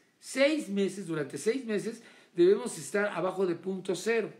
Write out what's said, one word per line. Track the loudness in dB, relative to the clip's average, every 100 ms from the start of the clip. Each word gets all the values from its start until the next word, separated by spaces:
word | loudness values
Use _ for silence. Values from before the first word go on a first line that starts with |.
| _ _
seis | -8 2 2 2 -2
meses, | 0 0 -2 -6
durante | -4 -4 -2
seis | -2 -2
meses | -2 -4 -4 -8 -14 -20 -6 4
debemos | 6 6 2 -8
estar | -4 -2 0
abajo | 0 -2 0 0
de |
punto | 0 -4 -4 -4
cero. | -2 0 0 0